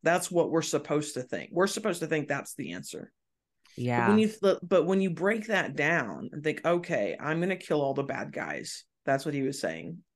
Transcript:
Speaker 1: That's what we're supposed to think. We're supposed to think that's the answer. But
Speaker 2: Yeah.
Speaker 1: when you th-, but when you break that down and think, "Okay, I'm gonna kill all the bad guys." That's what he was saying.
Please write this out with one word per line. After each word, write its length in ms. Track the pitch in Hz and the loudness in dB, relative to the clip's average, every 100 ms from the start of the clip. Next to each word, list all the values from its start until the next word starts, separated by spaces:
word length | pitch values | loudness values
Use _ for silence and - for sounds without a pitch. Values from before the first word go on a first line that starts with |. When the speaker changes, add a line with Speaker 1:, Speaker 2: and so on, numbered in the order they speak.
Speaker 1:
That's 260 | 160 180 175 | 2 2 2
what 220 | 175 156 | 2 4
we're 100 | 127 | 2
supposed 540 | - 156 - 151 147 - | 0 -2 0 -2 -2 -6
to 80 | |
think. 260 | - 87 - | -6 -8 -4
We're 140 | 165 196 | 0 0
supposed 360 | 214 214 175 | 0 -2 -2
to 60 | 165 | -2
think 200 | 156 139 | -2 -2
that's 260 | 143 - | -4 -6
the 200 | - 131 | -10 -10
answer. 380 | 87 - - - _ _ _ _ _ _ - | -10 -10 -12 -14 _ _ _ _ _ _ -6
But 80 | |
Speaker 2:
Yeah. 260 | 123 120 117 | 0 4 6
Speaker 1:
when 100 | 214 | 6
you 80 | 220 | 6
th-, 320 | - 196 - | 4 2 2
but 240 | 175 185 165 | 4 4 4
when 160 | 190 | 4
you 80 | 190 | 2
break 380 | 160 190 226 214 | 0 0 0 0
that 280 | 196 143 143 | -2 0 0
down 540 | 147 165 117 78 - | 2 2 0 -6 -10
and 120 | 151 | -4
think, 220 | 156 151 160 | -4 0 2
"Okay, 500 | 175 175 143 101 - | 0 0 -2 0 -2
I'm 200 | 143 160 | -2 0
gonna 160 | 180 180 | 0 -2
kill 260 | - 151 | 0 0
all 120 | 139 139 | 0 0
the 80 | |
bad 300 | 143 - - | -4 -4 -6
guys." 500 | 139 80 71 - - - _ - | -8 -6 -8 -10 -12 -16 _ 0
That's 200 | 135 160 | 0 0
what 80 | |
he 80 | 143 | -2
was 180 | 131 135 | -2 -2
saying. 440 | 82 80 87 170 - | -4 -4 -8 -12 -12